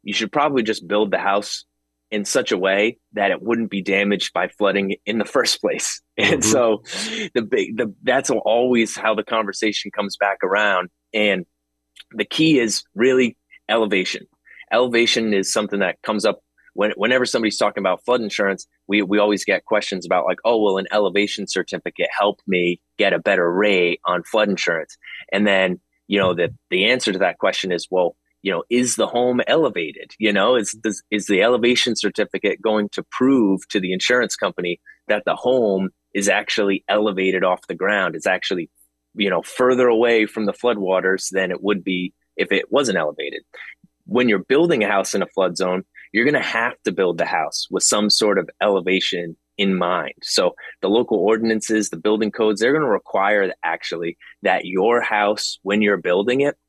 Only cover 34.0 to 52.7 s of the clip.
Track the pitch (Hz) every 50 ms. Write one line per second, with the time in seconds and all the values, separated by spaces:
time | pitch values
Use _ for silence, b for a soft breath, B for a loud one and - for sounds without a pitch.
34 | - - 123 127 120 101 - - - 95 - - 90 87 87 - B B B B
35 | B - 107 104 - - - - - 123 131 131 117 104 98 95 95 92 _ _
36 | _ _ _ 101 98 98 95 101 107 - - - 104 101 98 - _ - 98 104
37 | 104 107 95 92 95 95 92 92 92 92 90 - - - 92 85 92 98 104 101
38 | 95 87 80 80 - 98 92 92 - - 98 90 82 - _ _ _ _ _ _
39 | _ _ _ - 104 98 92 82 - - - - 127 127 127 123 127 123 117 110
40 | 120 120 117 113 107 104 - 113 107 101 92 - - 123 117 104 95 92 92 92
41 | 90 92 95 95 - - 95 95 95 90 92 - - 101 104 95 85 98 95 90
42 | 90 90 _ _ _ _ _ - 98 - 98 92 - - 104 135 143 120 98 87
43 | 80 76 73 - 73 71 69 - _ _ _ B B B B _ _ _ _ _
44 | _ - 95 120 127 120 104 95 95 _ 127 143 170 175 165 120 104 98 107 98
45 | 95 - - 101 92 - _ - 95 90 87 87 92 90 92 92 95 _ B B
46 | B B - 107 120 143 147 131 117 - - 117 117 123 123 _ _ 110 92 95
47 | 95 87 85 82 82 - - 82 78 73 - - - - 92 92 - - - 107
48 | 104 104 101 - 113 107 101 95 87 - - _ 98 104 101 95 87 92 92 92
49 | - - - 87 87 82 82 _ _ _ _ - 101 98 95 90 90 87 90 87
50 | 76 67 - _ - - - - 95 87 - B B B B B - 95 101 117
51 | 120 - 113 101 87 101 113 110 113 113 110 110 - - 113 110 104 - - 82
52 | - 107 107 107 110 104 - - 113 107 107 98 110 123